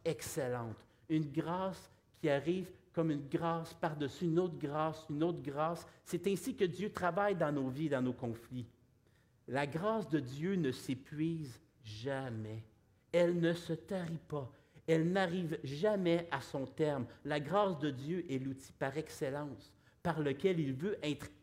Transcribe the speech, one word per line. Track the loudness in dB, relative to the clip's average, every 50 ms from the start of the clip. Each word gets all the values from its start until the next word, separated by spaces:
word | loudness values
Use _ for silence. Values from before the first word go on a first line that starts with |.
| -4
excellente. | -4 -4 -2 -6 -6 -4 -2 -2 -2 -2 -2 -4 -6 -8 -10 -14 _ _ _ -4 0
Une | 0 2 2 2 -2
grâce | -2 -2 0 -2 0 0 -2 -4 -6 -12 -20 -20 _ _ _ _ -2
qui | 2 2
arrive | 2 4 2 0 0 0 -2 -6 -10 -18 -20 _ -2
comme | 0 2 2
une | 0 0 -2 -2
grâce | -2 0 0 0 0 -2 -4 -6 -6
par-dessus | -2 -2 -2 0 0 -2 -4 -2 -2 0
une | 2 4 4
autre | 2 2 -2 -4
grâce, | -4 -4 0 0 0 0 0 -4 -6 -6
une | 0 2 2
autre | 2 2 0
grâce. | -4 -6 -2 0 0 0 0 -2 -6 -12 -18 -20 _
C'est | -4 -4 0 2
ainsi | 2 0 0 0 -4 0
que | 2 2
Dieu | 2 2 -2 -4 -4 -2
travaille | 2 2 2 4 4 2 2 4
dans | 4 2 2 4
nos | 2 0 0
vies, | 0 0 0 2
dans | 2 2 2
nos | 2 0
conflits. | -2 -4 -4 -6 -6 -10 -10 -8 -8 -8 -10 -14 _ _ _ _ _ _ _ _ _ _ _ _ _ _
La | -4 0 0 0
grâce | 0 -2 0 0 0 0 0 0 0
de | 0 0
Dieu | 0 -2 -6 -4 -2 0 2
ne | 2 2 2 0
s'épuise | -2 -4 -4 -4 -4 -6 -10 -4 -2 -2 0 0 -2 -6 -8 -12 -16 -20 _ _ _ -16
jamais. | -14 -12 -8 -4 -4 -4 -4 -4 -4 -6 -6 -6 -6 -8 -10 -12 -14 -20 _ _ _ _ _ _ _ 4
Elle | 6 6 6 4 4
ne | 4 4 2
se | 2 -2 -4 -4
tarit | -4 -4 -6 -4 -4 -4 -4 -6 -8 -6 -6
pas. | -6 -6 -6 -6 -12 -18 -20 _ _ -10 2
Elle | 4 4 6 6 4
n'arrive | 4 4 2 2 2 0 -2 -2 -4 -4 -4
jamais | -6 -2 2 4 4 4 6 6 4 4 4 2 0
à | -4 -4 -4
son | -4 -4 -4 -4
terme. | -4 0 0 2 2 2 0 -2 -6 -8 -10 -6
La | -2 -2 -2
grâce | -2 2 2 4 4 4 2 0
de | 0 -2
Dieu | -2 -2 -4 -4 -4 -4 -2 -2
est | -2 -2
l'outil | -2 -4 -6 -8 -10 -18 -6
par | -4 -4 -2 -2 -4
excellence | -6 -6 -6 -4 -4 -4 -2 -4 -6 -6 -8 -12 -14 -20 -20 _ _ -20 _ _ _
par | 0 0 2
lequel | 2 2 2 4 4 4 4 4
il | 2 2 0
veut | 0 0 -2 -2 0 0
être | -2 -2 -2 -6 -12 -14 -6